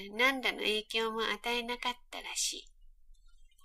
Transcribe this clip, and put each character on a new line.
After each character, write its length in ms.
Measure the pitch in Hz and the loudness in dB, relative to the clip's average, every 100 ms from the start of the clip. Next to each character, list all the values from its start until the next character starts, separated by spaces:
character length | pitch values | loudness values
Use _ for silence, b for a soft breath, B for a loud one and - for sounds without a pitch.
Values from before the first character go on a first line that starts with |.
| 202 214 | -2 4
何 240 | 262 262 | 4 6
ら 100 | 220 | 2
の 80 | - | 2
影 240 | 202 214 | 2 2
響 280 | - 226 226 | 0 0 0
も 80 | 220 | 2
与 340 | 214 208 240 240 | 0 0 0 -2
え 60 | |
な 160 | 233 240 | -2 -2
か 120 | 247 | -4
っ 60 | 240 - | -4 -8
た 100 | 90 | -10
ら 140 | - | -6
し 200 | - - | -2 -2
い。 140 | - - - - - - - - - - - | -4 -10 -18 -20 -20 -20 -20 -20 -20 -20 -20